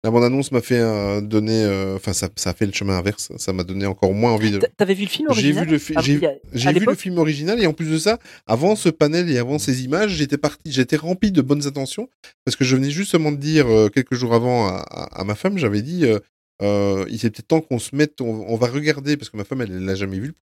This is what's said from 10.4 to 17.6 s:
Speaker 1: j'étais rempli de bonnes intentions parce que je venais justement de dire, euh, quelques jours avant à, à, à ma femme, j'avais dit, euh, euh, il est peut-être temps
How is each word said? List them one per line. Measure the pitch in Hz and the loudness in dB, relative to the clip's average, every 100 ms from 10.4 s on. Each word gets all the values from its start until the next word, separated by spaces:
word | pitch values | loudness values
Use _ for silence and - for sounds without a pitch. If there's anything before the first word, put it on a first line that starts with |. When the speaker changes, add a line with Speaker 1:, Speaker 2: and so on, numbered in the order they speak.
| 147 - - | -2 -4 -6
Speaker 1:
j'étais | 131 127 151 | 0 2 0
rempli | 160 185 214 | 0 0 2
de | 180 | 2
bonnes | 131 147 143 | 2 0 0
intentions | 139 135 - 247 _ - _ | -4 -6 -6 -10 _ -20 _
parce | - - | -6 -2
que | 127 | 2
je | 131 | 2
venais | 139 | 2
justement | 147 202 170 151 | -2 0 0 0
de | 147 | -2
dire, | 143 156 127 | 0 2 6
euh, | 110 107 | 6 4
quelques | 117 131 123 | 2 -2 -2
jours | 123 | 2
avant | 117 123 123 104 | 2 2 2 0
à, | 92 - | -2 -8
à, | - - - | -12 -12 -8
à | 98 | -6
ma | 104 | -2
femme, | 185 196 | -2 0
j'avais | 127 104 | 0 0
dit, | 123 180 139 | -2 0 2
euh, | 107 - _ _ _ | 2 -2 _ _ _
euh, | 101 101 101 98 92 | 0 2 2 0 -4
il | 107 117 | -2 -4
est | |
peut-être | - - | -4 0
temps | 160 | 0